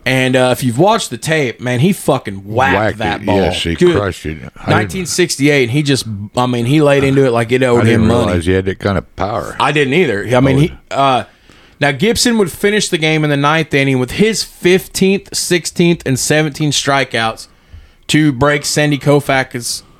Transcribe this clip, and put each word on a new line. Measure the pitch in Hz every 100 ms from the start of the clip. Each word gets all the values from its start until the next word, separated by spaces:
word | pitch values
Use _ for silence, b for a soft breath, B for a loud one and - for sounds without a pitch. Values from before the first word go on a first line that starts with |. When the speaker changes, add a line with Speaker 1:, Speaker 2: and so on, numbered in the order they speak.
| 127
Speaker 1:
And, | 131 127 131
uh, | 127 123
if |
you've | 127 113
watched | 190 220 -
the | 113
tape, | 151 160 127 -
man, | 120 123
he | 170
fucking | - - 131 - 98 98
whacked | 110 135 101
Speaker 2:
Whacked | 107 104
Speaker 1:
that | 107 98
Speaker 2:
it. | -
Speaker 1:
ball. | 98
Speaker 2:
Yes, | 87 90
he | 85 85
Speaker 1:
Good. | 175 156
Speaker 2:
crushed | 101 - 78
it. | 78
I |
didn't | 65 - -
Speaker 1:
Nineteen | 156 104 180 175
sixty-eight, | - 175 - 143 143
and | 120
he | 143
just, | 143 135 113 101 104 -
I | 127
mean, | 120 117
he | 151
laid | 143 139
into | 139 139 135
it |
like | 117 117
it | 127
owed | 127 120
Speaker 2:
I |
didn't | 110 117
Speaker 1:
him | -
money. | 120 90
Speaker 2:
realize | 87 82
he |
had | 95 95
that | 92
kind | 101 92
of | - -
power. | 98 110 58 -
Speaker 1:
I | 127
didn't | 151 135 151
either. | 160 101 104
I | 123
mean, | 135 135
Speaker 2:
Oh. |
Speaker 1:
he, | 170 - -
uh, | 117 139 123 98 b b b b b
now | 143
Gibson | 135 208 240 247 226
would | 180
finish | - 202 208 -
the | 170
game | 156 156 151
in |
the | 143
ninth | 143 160 151
inning | 143 135 131
with | 123
his | - 214 202
fifteenth, | - - 175 180 - - 190 196 - -
sixteenth, | - 175 - - 170 170 -
and | 127
seventeenth | - 151 156 135 151 135
strikeouts | - 139 131 117 113 113 - b b b b b -
to | 151 156
break | 123 143 147
Sandy | - - 147 143
Koufax's, | 147 143 - 135 127 123 120 - -